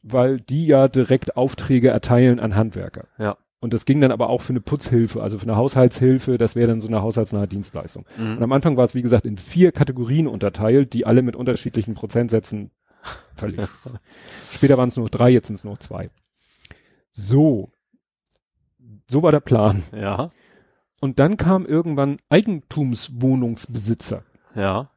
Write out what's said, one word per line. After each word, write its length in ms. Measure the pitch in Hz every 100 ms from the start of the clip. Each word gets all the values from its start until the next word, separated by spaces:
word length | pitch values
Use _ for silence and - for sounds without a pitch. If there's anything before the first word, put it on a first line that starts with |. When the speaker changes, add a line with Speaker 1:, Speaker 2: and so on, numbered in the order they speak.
Speaker 1:
Weil 380 | 110 123 127 135
die 260 | - 143 165
ja 220 | 135 135
direkt 480 | 131 120 131 - -
Aufträge 520 | 131 - - 127 127
erteilen 500 | 110 - 123 127 120
an 160 | 110 101
Handwerker. 500 | 113 95 92 - - -
Speaker 2:
Ja. 180 | 107 - _ _
Speaker 1:
Und 140 | 120
das 100 | 113
ging 160 | - 143
dann 100 | 135
aber 200 | 113 113
auch 100 | 123
für 140 | -
eine 60 | 127
Putzhilfe, 600 | - 143 - 123 113 113
also 160 | 107 104
für 40 |
eine 120 | 104 107
Haushaltshilfe, 800 | 135 135 127 - 127 131 135 120
das 180 | 117 120
wäre 120 | 117
dann 120 | 113
so 80 | 107
eine 140 | 110
haushaltsnahe 440 | 107 113 107 104 101
Dienstleistung. 600 | 98 98 - 87 - - -
Speaker 2:
Mhm. 220 | 113 113
Speaker 1:
Und 40 |
am 100 | 117
Anfang 240 | 135 160 127
war 60 |
es, 100 | 120
wie 80 | 127
gesagt, 240 | 120 117 117
in 100 | 104
vier 340 | - 170 180
Kategorien 560 | - - 127 117 147 151
unterteilt, 680 | 104 98 95 110 135 135
die 100 | 117
alle 160 | 113 120
mit 140 | 127 113
unterschiedlichen 560 | 127 117 - 117 110
Prozentsätzen 760 | 107 107 117 120 113 - 107 101 _ _ _ - - _
völlig. 260 | - 104 -
Speaker 2:
<laughs> 920 | 98 - 131 120 _ _ - - -
Speaker 1:
Später 280 | - 139 131
waren's 180 | 123 123
nur 120 | 110
drei, 200 | - 123
jetzt 180 | 127 -
sind's 160 | 104
nur 140 | 104 101
zwei. 300 | - 92 - _ _ _ _ _ _ - _ _ _
So. 580 | - 98 135 156 117 90 _ _ _ _ _ _ _ _ _ _ _ 120 104 _
So 140 | 131
war 80 | 165
der 100 | 147
Plan. 420 | - 117 104 98 80
Speaker 2:
Ja. 360 | 107 98 98 165 _ _ _ _ _ _ _
Speaker 1:
Und 180 | 135 127
dann 180 | 147 208
kam 300 | 165 190 175
irgendwann 520 | 156 170 143 139 143 _
Eigentumswohnungsbesitzer 1900 | 202 220 170 _ - 135 117 - 123 131 131 120 113 - 117 101 113 - 95 _ _ _
Speaker 2:
Ja. 360 | 110 98 98 139